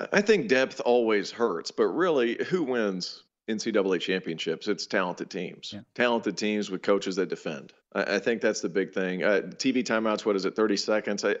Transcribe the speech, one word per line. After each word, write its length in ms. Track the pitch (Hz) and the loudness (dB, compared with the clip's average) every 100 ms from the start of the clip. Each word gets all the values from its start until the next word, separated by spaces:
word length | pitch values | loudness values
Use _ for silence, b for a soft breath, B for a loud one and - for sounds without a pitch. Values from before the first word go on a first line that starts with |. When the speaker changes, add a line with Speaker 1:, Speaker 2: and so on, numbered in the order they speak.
| - | 0
Speaker 1:
I 80 | 202 | 0
think 280 | 208 208 117 | 4 4 4
depth 320 | 131 131 - | 4 2 0
always 500 | 117 123 113 104 90 | 2 4 6 2 0
hurts, 400 | - 113 82 - | 0 0 0 -6
but 160 | - 104 | 0 0
really, 500 | 117 180 143 117 - - | 2 2 4 2 0 -2
who 160 | 180 | -2
wins 600 | 135 123 104 92 - - _ _ - | 0 0 0 -2 -6 -12 _ _ -6
N 100 | 107 | -4
C 140 | 117 | 0
double 220 | 104 95 | 0 2
A 40 | 90 | 0
championships? 720 | - 92 90 80 82 80 107 | 0 -4 -2 -6 -4 -4 -4
It's 180 | 95 - | -4 -2
talented 460 | 101 90 87 - | -2 -2 -4 -8
teams. 400 | 98 85 76 - | -8 -8 -10 -14
Speaker 2:
Yeah. 60 | 101 - - | -14 -16 -2
Speaker 1:
Talented 420 | 123 117 110 90 | 0 2 -2 -4
teams 320 | 107 104 98 | -2 -2 -2
with 140 | 92 | -4
coaches 320 | - 98 98 92 | 2 2 2 -2
that 140 | 85 | -2
defend. 440 | 82 87 71 - - _ 98 | -2 -6 -8 -12 -20 _ -4
I, 220 | - 98 | 0 0
I 20 | |
think 220 | 120 113 | 0 0
that's 200 | 113 104 | 0 0
the 80 | 98 | -2
big 240 | 98 95 | 0 -2
thing. 300 | 101 92 92 | -2 -2 0
Uh, 260 | 82 101 92 - | 2 2 0 -4
T 140 | 135 | 0
V 100 | 123 | 0
timeouts, 440 | 120 110 110 104 110 | 0 0 0 0 0
what 100 | 98 | 0
is 100 | 98 | 0
it, 100 | - | 0
thirty 220 | 107 98 | 2 2
seconds? 480 | - 107 107 101 101 | 2 0 0 -2 0
I, 120 | - | 0